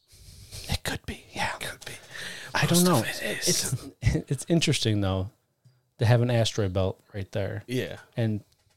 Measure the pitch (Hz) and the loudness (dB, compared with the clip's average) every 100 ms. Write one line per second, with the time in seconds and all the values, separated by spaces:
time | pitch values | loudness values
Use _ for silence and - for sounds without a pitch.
0 | _ - - - - - - - - - | _ -20 -20 -20 -18 -14 -6 -6 -4 -6
1 | - - - - - - - - - - | -8 -12 -12 -6 -4 -4 -10 -10 -14 -16
2 | - - - - - - 143 170 180 147 | -14 -12 -12 -12 -4 0 4 4 6 4
3 | 101 - 107 95 - 170 - - - - | 2 -4 -6 -4 0 0 0 -4 -6 -2
4 | - - - 139 - 170 156 139 113 104 | 0 0 -2 -6 2 2 4 2 2 2
5 | 95 95 95 - _ _ _ _ _ _ | 2 0 -2 -8 _ _ _ _ _ _
6 | 113 120 120 120 110 - 98 95 95 - | 4 6 6 4 2 0 0 0 0 -2
7 | _ 104 92 101 98 104 - 127 92 - | _ -10 -6 -4 -4 -6 -4 -4 -4 -8
8 | - - 113 107 - _ _ | -10 -2 0 -2 -6 _ _